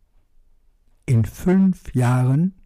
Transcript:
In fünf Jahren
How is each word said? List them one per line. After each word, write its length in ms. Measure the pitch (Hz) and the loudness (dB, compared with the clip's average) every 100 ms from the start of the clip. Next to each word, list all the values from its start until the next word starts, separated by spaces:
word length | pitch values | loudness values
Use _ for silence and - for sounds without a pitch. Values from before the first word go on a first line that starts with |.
| _ _ _ _ _ _ _ _ _ _ - | _ _ _ _ _ _ _ _ _ _ -2
In 180 | 120 | -2
fünf 720 | 110 - 185 190 190 180 - 127 | -2 -4 0 2 2 0 -6 -2
Jahren 600 | 120 127 127 135 180 - | 0 0 0 0 -2 -6